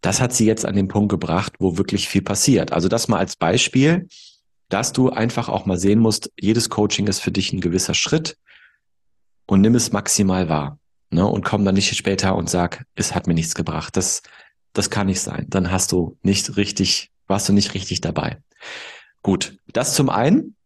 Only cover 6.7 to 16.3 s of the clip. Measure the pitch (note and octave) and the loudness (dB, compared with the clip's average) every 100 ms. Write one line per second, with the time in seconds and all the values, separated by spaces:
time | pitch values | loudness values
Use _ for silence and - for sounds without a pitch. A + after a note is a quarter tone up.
6.7 | - G#2 - G2+ F#2+ - G2 F#2+ G2 F2+ | 0 0 0 -2 -2 -2 -2 -2 -2 0
7.7 | F2+ - E2 - D#3+ D#3+ - _ - _ | -2 0 -2 0 -2 -2 -12 _ -20 _
8.7 | _ _ _ _ _ _ _ - G2 G#2 | _ _ _ _ _ _ _ 0 4 6
9.7 | A#2+ - G2+ - - G2 F#2 F2 D2+ C#2+ | 4 2 -2 0 2 2 2 2 0 -2
10.7 | C#2+ _ _ _ D#2+ F#2+ - - G#2 G2 | -10 _ _ _ 0 2 2 0 0 2
11.7 | F#2+ F#2+ - - G2 F#2+ F#2 D#2+ F2+ F2 | 2 0 -2 -2 0 0 0 0 0 -2
12.7 | - - - - - - E2 E2 - D#2+ | -4 -16 -6 -4 -2 0 0 0 -4 -4
13.7 | D2+ - - F2+ - - - - _ _ | -6 -4 -4 -2 -4 -8 -20 -20 _ _
14.7 | - - - G2 F#2+ - - - F#2+ F2+ | -4 -2 -2 0 -2 -4 -8 -4 -2 0
15.7 | F#2 - F#2 E2 - - | -2 0 0 -2 -2 0